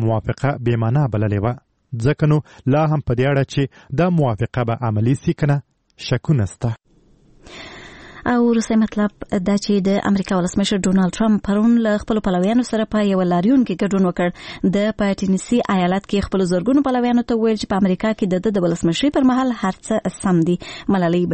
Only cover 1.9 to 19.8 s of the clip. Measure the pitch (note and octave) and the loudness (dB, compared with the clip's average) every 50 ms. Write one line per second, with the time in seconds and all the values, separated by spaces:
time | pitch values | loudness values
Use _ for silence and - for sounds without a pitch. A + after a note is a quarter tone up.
1.9 | - A2+ A2+ C3+ D3 - D#3+ D3+ D3+ D3+ - - - - - B2+ C3+ D3+ D#3+ D3+ | -6 -2 0 0 0 2 2 2 2 2 0 -4 -12 -6 -2 0 2 2 2 2
2.9 | D#3 D3 - - B2 A#2+ B2+ C#3 C#3+ C#3 C3+ - - C#3+ C#3 B2+ _ - - - | 0 -2 -2 -2 0 0 2 2 2 0 0 -2 -2 -2 -4 -4 _ -12 -16 -6
3.9 | C3 C3+ E3+ F#3 F3+ D#3+ D3 B2 A2 - B2 - - B2+ A#2+ A2+ A#2 - B2 A2+ | -2 0 0 2 2 2 2 0 0 -2 -4 -4 -2 -2 -2 -2 -2 -2 -2 -2
4.9 | G#2+ G#2+ A2 A#2+ C#3 - - - D#3+ - D#3 C#3+ C#3+ C#3+ - _ _ _ _ _ | 0 2 2 2 0 0 0 -4 -2 0 0 0 0 0 -2 _ _ _ _ _
5.9 | _ - - - B2+ A#2 - - D#3 B2 G2+ F2 - - - A#2 A2+ - _ _ | _ -10 -4 -2 -2 -2 0 0 0 2 0 -2 -4 -6 -6 -6 -6 -6 _ _
6.9 | _ _ _ _ _ _ _ _ - - - - - - - - - - - - | _ _ _ _ _ _ _ _ -20 -20 -20 -20 -20 -20 -18 -18 -20 -20 -20 -20
7.9 | - - - - - - - A#3+ B3 A#3+ A#3+ A#3 A#3 A3+ A3 - A3+ A3 A3 - | -20 -20 -20 -20 -16 -8 -4 -2 0 2 2 2 2 0 0 0 2 2 0 0
8.9 | - G#3 G#3 G#3 - - - - - G3+ F3+ G3+ G3+ G3+ - - G#3 G3+ F3+ G3 | 0 -2 -2 -2 -4 -8 -10 -6 -4 -2 0 0 0 0 0 0 0 0 2 0
9.9 | G3 G3+ - G3 G3+ G3 F#3 - G3 F#3 E3+ F#3 - G#3 G3 - A3 F#3+ F3 F#3+ | 0 0 0 0 0 0 0 0 -2 -2 -2 -2 -2 -2 0 0 0 0 0 2
10.9 | F#3 F#3+ F#3 F3 - - A3 A3 G#3 G3 - - G3+ G#3 G#3+ A#3 A#3 A#3 A3+ A3 | 2 2 2 0 0 0 0 2 2 0 0 0 0 2 2 4 2 2 2 0
11.9 | G#3 G#3 - - A3+ G#3+ - G3+ F#3 F3+ F3+ G3+ A#3 B3 B3 - - A3 A3 - | 0 -2 -2 -2 -2 -2 0 0 0 2 2 2 2 0 0 0 -2 -2 -2 0
12.9 | - G#3+ G#3 G3+ G3 F#3 F#3 F3 F3 F3 F3 A3 C#4 C4+ A#3 - F#3 - G#3 F#3+ | 0 0 2 2 2 2 2 2 2 2 2 4 4 4 2 2 0 -2 -2 0
13.9 | G3 F#3+ F#3+ F3+ E3+ - - F3 - - - - - - - G3 F3 G3+ G#3 A3 | 2 2 2 2 0 0 -2 -2 -2 -6 -14 -16 -8 -4 -2 0 0 0 0 0
14.9 | G#3+ - G#3+ G3 G3 - G3+ F#3+ F#3+ F#3 - - A#3+ A#3+ - - G3+ F#3 F3 F3 | -2 0 -2 -2 -2 -2 0 0 0 -2 0 0 0 0 0 0 0 0 2 2
15.9 | F#3+ G3 - - - G3+ F#3+ - - F#3+ F#3+ E3+ F3+ F3+ F3 A#3 C4+ D4 C#4 C#4 | 0 -2 -2 -2 -2 -2 -2 0 -2 0 0 0 0 0 0 2 2 2 2 2
16.9 | B3 B3 A#3+ B3 A#3+ A#3+ A#3+ - A#3+ A3+ A3 A3+ A3 G3+ - - G#3 F#3+ G3 F#3 | 0 0 0 2 0 0 0 0 0 0 0 0 0 -2 -2 -2 0 2 2 2
17.9 | F#3 - - A3 A3 - A3+ F3+ F3+ F3+ - A3 G3+ G3+ F3 E3+ E3 - - E3 | 0 0 0 -2 -2 0 -2 0 0 0 0 0 0 0 0 0 0 0 0 -2
18.9 | E3 - - D4 - E4 C4+ B3+ B3 C4 C4 B3+ A#3 - - F#3+ F#3 - | 0 0 0 0 2 2 2 2 2 2 0 -2 -2 -2 -4 -4 -4 -6